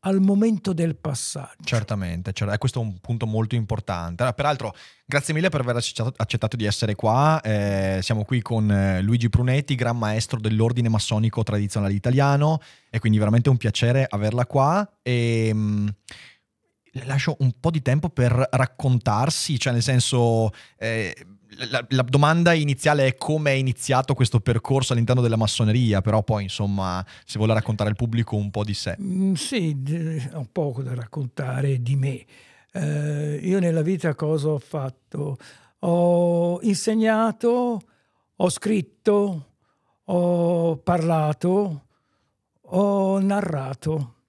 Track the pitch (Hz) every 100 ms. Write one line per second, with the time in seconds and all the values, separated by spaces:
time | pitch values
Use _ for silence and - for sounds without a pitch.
0 | 190 190 190 202 226 220 - 170 165 156
1 | 156 135 - - 131 - 151 117 107 107
2 | 90 85 90 95 104 104 131 127 113 92
3 | - 117 110 110 110 120 104 104 - 90
4 | 85 85 123 120 143 143 113 - - _
5 | _ 139 - 156 185 156 123 120 - -
6 | 117 - 107 117 110 120 104 101 110 101
7 | 113 117 147 160 107 107 101 98 95 95
8 | 98 110 104 127 - 113 107 101 98 92
9 | 98 120 117 104 120 131 147 131 120 117
10 | 107 107 - 120 110 107 113 120 120 110
11 | - 107 110 110 107 104 104 107 101 101
12 | 123 127 139 139 151 156 - - _ 113
13 | 113 107 104 113 120 123 117 - 120 127
14 | 135 101 107 120 123 139 135 180 208 _
15 | - 123 117 117 110 107 107 104 104 104
16 | - - - _ _ _ _ _ _ -
17 | 131 139 131 151 131 - 165 165 131 135
18 | 156 - 123 117 131 131 127 _ 135 123
19 | - 107 135 - - 135 - 120 117 127
20 | - 127 117 113 110 - - _ 113 113
21 | 98 - - 101 _ 107 123 123 120 131
22 | 123 135 147 165 170 165 147 135 151 151
23 | 135 123 - 156 151 135 131 120 - 131
24 | 131 131 123 117 104 113 - 135 131 120
25 | 117 127 120 113 110 - 110 113 120 98
26 | 92 107 101 110 95 - 101 98 95 90
27 | 95 - _ 104 110 110 - 107 104 101
28 | 117 117 113 107 101 101 104 101 - 87
29 | 196 185 190 185 - 254 165 143 135 165
30 | 160 160 127 160 127 - 147 123 131 123
31 | 113 - 131 - 131 127 139 135 120 139
32 | 139 127 - - - _ _ - 147 147
33 | 147 147 151 147 180 190 175 160 156 185
34 | 170 143 151 156 147 151 - 156 135 127
35 | _ - 147 135 - - _ _ 175 170
36 | 175 175 175 175 170 175 233 202 - 220
37 | 220 220 226 214 240 240 247 226 - _
38 | _ _ _ _ 185 - 208 214 156 _
39 | - 208 202 170 139 _ _ _ _ _
40 | - 180 175 175 170 175 170 156 - 175
41 | 165 160 151 151 175 190 202 151 _ _
42 | _ _ _ _ _ _ _ 180 202 202
43 | 190 196 196 202 - 147 135 139 156 156
44 | 127 _